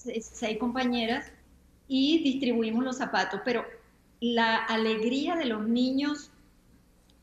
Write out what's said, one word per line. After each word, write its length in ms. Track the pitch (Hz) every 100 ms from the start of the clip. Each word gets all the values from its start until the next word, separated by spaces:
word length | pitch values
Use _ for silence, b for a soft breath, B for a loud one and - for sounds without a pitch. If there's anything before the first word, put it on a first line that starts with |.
seis, 260 | 240 226 -
seis 260 | - 220 214
compañeras 760 | 240 254 247 240 226 269 - - - - _ _ -
y 340 | 262 277 320
distribuimos 640 | 277 262 247 233 220 226
los 120 | 262 247
zapatos. 420 | 233 196 190 202
Pero 200 | 254 226 - - - _ _ _
la 360 | 240 233 226 226
alegría 800 | - 220 220 214 233 269 320
de 120 | 339 262
los 200 | 214 214
niños 640 | 240 254 269 294 294 - - - _ _ - _ _ _ _